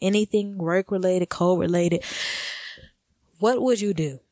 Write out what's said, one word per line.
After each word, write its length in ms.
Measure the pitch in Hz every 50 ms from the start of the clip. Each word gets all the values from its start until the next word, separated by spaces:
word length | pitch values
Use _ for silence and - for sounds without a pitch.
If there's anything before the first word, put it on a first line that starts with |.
anything 560 | - 190 202 214 214 - - 208 202 202 202
work 320 | 190 165 165 175 190 190 -
related, 360 | 202 185 185 185 185 185 180
cold 320 | - - - 175 180 185 170
related. 440 | 180 170 175 175 175 170 170 - - - - - - - - - - - - - - - - - - - _ _ _ _ _ _ _ _ _ -
What 220 | 202 226 254 240
would 200 | 254 254 240 208
you 120 | 208 202 190
do 260 | 160 156 147 135 135 _ _